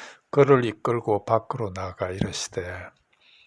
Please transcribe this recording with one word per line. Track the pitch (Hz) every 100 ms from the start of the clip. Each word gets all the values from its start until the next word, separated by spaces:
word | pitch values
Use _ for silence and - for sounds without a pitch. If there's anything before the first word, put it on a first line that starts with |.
| - - _
"그를 | 139 139 135 117
이끌고 | 107 127 120 113 101
밖으로 | - 113 - 123 104
나가 | 90 92 90 92
이르시되, | 95 107 80 - - 87 87 90 _ _ _ _ _